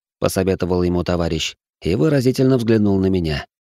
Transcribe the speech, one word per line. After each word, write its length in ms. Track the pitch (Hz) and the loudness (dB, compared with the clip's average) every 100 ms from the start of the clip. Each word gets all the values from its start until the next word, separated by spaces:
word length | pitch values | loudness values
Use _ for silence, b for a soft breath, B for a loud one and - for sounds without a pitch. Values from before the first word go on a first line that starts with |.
| _ _ | _ _
посоветовал 640 | 95 98 92 92 87 90 | -4 0 -2 -2 0 0
ему 180 | 87 90 | 0 0
товарищ 540 | 85 87 85 80 - - _ _ | -2 -2 -2 -4 -6 -10 _ _
и 140 | 78 104 | -4 0
выразительно 640 | 156 143 123 131 131 131 | 2 2 0 2 2 2
взглянул 420 | 113 113 104 98 | 2 2 2 2
на 60 | 95 | 2
меня. 400 | 95 80 69 - _ _ | 0 -2 -4 -8 _ _